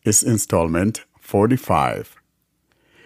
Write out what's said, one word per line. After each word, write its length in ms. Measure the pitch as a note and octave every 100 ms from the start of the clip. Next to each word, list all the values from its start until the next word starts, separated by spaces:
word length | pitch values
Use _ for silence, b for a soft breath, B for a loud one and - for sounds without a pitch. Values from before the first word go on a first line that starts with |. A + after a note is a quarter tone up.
is 180 | A2+ -
installment 840 | - G#2+ - F#2 E2 E2 G2+ A2+ - _
forty-five. 1000 | - G2+ A2 B2+ - E2 C2 G1+ - _ _ _ _ _ _ b b b